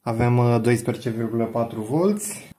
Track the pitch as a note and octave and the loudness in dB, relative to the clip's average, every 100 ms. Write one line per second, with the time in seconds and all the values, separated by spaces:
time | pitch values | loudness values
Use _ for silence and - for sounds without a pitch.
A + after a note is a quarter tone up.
0 | - A2+ A#2+ A#2+ A#2+ A#2+ A2+ A#2 A#2+ A2+ | -4 0 2 4 4 4 4 2 0 -4
1 | B2 A2 A2+ A#2 A2+ A#2 A2+ A2 G#2+ D3 | -4 -4 -4 -2 -2 -2 -4 -6 -4 0
2 | F#3 G#3 - - - | 2 0 -6 -12 -18